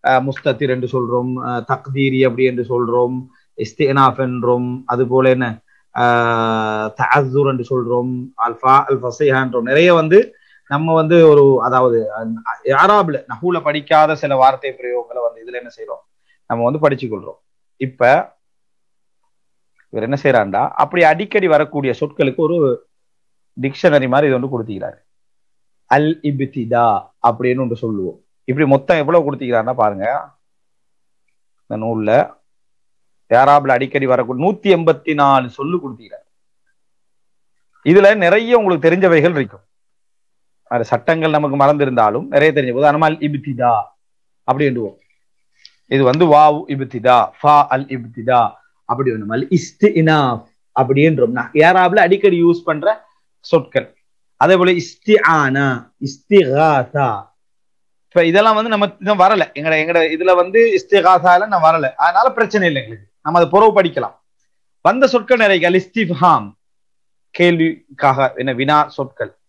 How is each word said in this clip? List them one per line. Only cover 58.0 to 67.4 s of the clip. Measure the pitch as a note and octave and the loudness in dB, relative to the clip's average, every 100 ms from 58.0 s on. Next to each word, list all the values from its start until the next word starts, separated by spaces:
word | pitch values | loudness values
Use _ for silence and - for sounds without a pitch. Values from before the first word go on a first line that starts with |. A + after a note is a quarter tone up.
| _ | _
இப்ப | F3 E3+ | 0 2
இதெல்லாம் | F#3 A3 G#3+ | 4 2 2
வந்து | A#3 | -2
நம்ம | G#3 G3+ - | -2 -2 -4
இன்னும் | F#3 G#3 | -4 2
வரல. | F#3 G#3 D3+ | 4 2 -2
எங்கட, | C#3 D#3 D#3 | -4 -2 -2
எங்கட | D#3+ E3+ D#3+ | 0 0 0
இதுல | D#3+ F3+ F3+ | 0 2 2
வந்து | F3+ G#3+ A#3 | 2 2 2
இஸ்திகாசால | G3 - G3+ F3 F#3 F3+ F3+ G#3+ | 0 0 2 4 4 4 2 2
நான் | F#3+ | 2
வரல. | D#3+ E3 C3+ | 2 2 -2
அதனால | - D#3+ F3+ B3+ | -2 0 2 0
பிரச்சனை | B3 A#3 G#3 F3 | 0 -2 0 -2
இல்லை | C#3 | -2
எங்களுக்கு. | A2 A2 _ _ | -8 -18 _ _
நம்ம | D3+ E3+ | -2 0
அதை | E3 | 2
புறவு | F#3 A3 G3+ | 4 4 4
படிக்கலாம். | F3 - G#2+ _ _ _ _ _ _ _ | 0 -4 -8 _ _ _ _ _ _ _
வந்த | E3+ A#3+ C4+ | -2 2 0
சொற்கள் | A#3+ G#3 B3 | 0 0 2
நிறைய. | G#3 F#3+ F3 | 2 2 2
அல் | |
இஸ்திஃப்ஹாம், | F#3 F#3 A3+ F3+ D3+ F3 C3+ G2+ _ _ _ _ _ _ _ _ | 0 -2 -6 -4 0 2 2 -2 _ _ _ _ _ _ _ _
கேள்விக்காக | - | 0